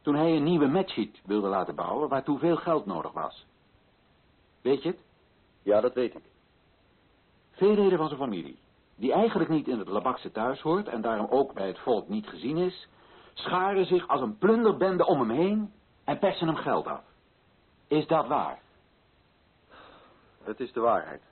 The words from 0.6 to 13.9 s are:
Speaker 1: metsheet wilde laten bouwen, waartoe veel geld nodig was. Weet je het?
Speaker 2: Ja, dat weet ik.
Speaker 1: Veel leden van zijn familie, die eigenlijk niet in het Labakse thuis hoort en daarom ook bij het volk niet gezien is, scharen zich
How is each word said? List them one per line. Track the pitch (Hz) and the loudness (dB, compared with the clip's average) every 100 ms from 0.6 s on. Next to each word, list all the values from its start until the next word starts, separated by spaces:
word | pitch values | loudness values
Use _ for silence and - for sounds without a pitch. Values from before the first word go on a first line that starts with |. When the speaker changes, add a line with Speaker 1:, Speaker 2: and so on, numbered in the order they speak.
| 139 | 4
Speaker 1:
metsheet | 165 190 - 104 - - | 2 0 -4 -6 -8 -2
wilde | 104 98 | 0 0
laten | 98 87 78 | -2 -2 -6
bouwen, | 87 113 147 | -4 -2 -2
waartoe | 135 139 139 | -2 -2 0
veel | 160 160 | 0 0
geld | 175 156 101 | 0 -2 -2
nodig | 85 - | -8 -8
was. | 78 78 - _ _ _ _ _ _ _ _ _ _ _ _ | -8 -10 -12 _ _ _ _ _ _ _ _ _ _ _ _
Weet | 123 135 | -2 0
je | 165 | -2
het? | - _ _ _ _ _ _ | -8 _ _ _ _ _ _
Speaker 2:
Ja, | 98 104 | 2 2
dat | 120 | 2
weet | 123 120 - | 0 -4 -4
ik. | _ _ _ _ _ _ _ _ _ _ _ _ _ - | _ _ _ _ _ _ _ _ _ _ _ _ _ 0
Speaker 1:
Veel | 196 208 | 4 6
leden | 196 180 | 4 4
van | 156 | 0
zijn | 139 | -4
familie, | 135 92 69 64 _ _ _ - | -4 -6 -8 -18 _ _ _ -6
die | 123 | 0
eigenlijk | 160 226 202 156 | 2 2 0 0
niet | 160 127 | 0 0
in | 120 | -6
het | 92 | -2
Labakse | 101 131 123 98 | -2 -2 -4 -8
thuis | 110 120 135 | -4 -4 -4
hoort | 151 180 208 | -2 -2 -2
en | 117 | -4
daarom | 113 110 107 | -2 -2 0
ook | 127 135 | 2 0
bij | - 95 | -2 -6
het | 90 | -6
volk | - 110 - | -2 -2 -2
niet | 107 - | -8 -8
gezien | - 120 160 | -10 -4 -2
is, | 180 - - _ - - - | -2 -4 -20 _ -20 -20 -20
scharen | - - 180 190 196 | -12 -4 -2 0 0
zich | 175 | 2